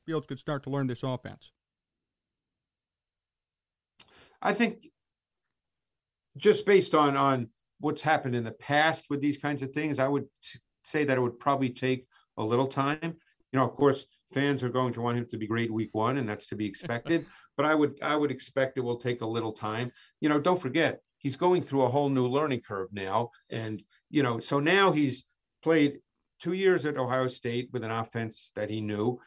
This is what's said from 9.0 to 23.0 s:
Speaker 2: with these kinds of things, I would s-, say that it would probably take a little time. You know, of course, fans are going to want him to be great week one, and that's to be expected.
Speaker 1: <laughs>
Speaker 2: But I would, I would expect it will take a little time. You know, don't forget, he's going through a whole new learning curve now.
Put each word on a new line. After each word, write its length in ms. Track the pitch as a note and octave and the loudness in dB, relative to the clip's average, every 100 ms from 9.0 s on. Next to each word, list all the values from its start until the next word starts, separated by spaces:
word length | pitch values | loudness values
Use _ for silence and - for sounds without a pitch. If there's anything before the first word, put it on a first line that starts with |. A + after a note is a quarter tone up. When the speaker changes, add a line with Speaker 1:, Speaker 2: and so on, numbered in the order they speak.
| - | -4
Speaker 2:
with 100 | C#3+ | -2
these 180 | C#3+ C#3 | -2 -2
kinds 240 | D3 C#3+ | -4 -4
of 80 | C3+ | -4
things, 260 | D3+ D#3 C3 | -4 -2 0
I 100 | C3+ | 0
would 180 | C#3+ - _ | 0 -4 _
s-, 180 | - - _ _ | -14 -14 _ _
say 220 | - D#3 | -6 -2
that 120 | C#3 B2+ | 2 2
it 40 | |
would 180 | A#2+ - | 0 -2
probably 320 | C#3+ C#3 C3 | 0 0 0
take 360 | B2 C3 B2+ - _ _ - | -2 -2 -2 -6 _ _ -4
a 80 | |
little 220 | A2 A#2+ C3+ | 0 2 0
time. 500 | C#3 C#3 D#3 E3 E3 _ _ _ | 0 -2 -2 -6 -10 _ _ _
You 60 | C3 | 0
know, 60 | |
of 100 | A#2+ | 0
course, 320 | - C#3+ - - _ _ | 4 2 2 -6 _ _
fans 280 | C3+ C#3+ C3 | -2 0 0
are 60 | B2 | 0
going 240 | B2+ B2 | 0 -2
to 60 | A#2 | -2
want 180 | A#2+ A#2+ | -2 -2
him 80 | A#2+ | -4
to 60 | G#2+ | -6
be 100 | G#2 | -4
great 260 | A#2 A#2 | -2 -2
week 180 | A2 G#2+ | -4 -4
one, 260 | A2 A#2 C#3 | 0 0 0
and 100 | G#2+ | -4
that's 180 | G#2 - | -6 -8
to 80 | G#2+ | -6
be 100 | G#2 | -6
expected. 600 | - - A#2 C#3+ E3 - | -6 -6 -6 -2 -2 -4
Speaker 1:
<laughs> 60 | - - - | -20 -10 -2
Speaker 2:
But 80 | |
I 100 | D3 | 2
would, 240 | D3+ C#3+ - | 4 2 0
I 120 | D3 | -2
would 160 | D3+ D3 | 0 0
expect 460 | C3 - C3+ C3 C3 | -4 -4 -2 -2 -2
it 60 | |
will 160 | A#2+ A#2+ | -4 -4
take 240 | B2+ A#2+ | -4 -4
a 40 | A2 | -4
little 260 | A#2 A2+ | -4 -4
time. 380 | G#2+ G#2+ A2 B2 - _ - | -6 -6 -4 -6 -10 _ -4
You 80 | D#3 | 0
know, 100 | D3 | 2
don't 220 | F3 F3+ | 2 0
forget, 400 | C3 D3 C#3+ - _ _ | 0 0 0 -2 _ _
he's 160 | C#3+ A#2 | -6 0
going 260 | F3 F3+ | 2 2
through 200 | - C3+ | 2 2
a 40 | B2 | 2
whole 220 | C#3 C#3+ | 2 2
new 160 | C3+ B2 | 2 2
learning 340 | C#3 D#3 B2 - | 0 0 -4 -4
curve 220 | G2 F#2 | -8 -6
now. 380 | G2+ | -6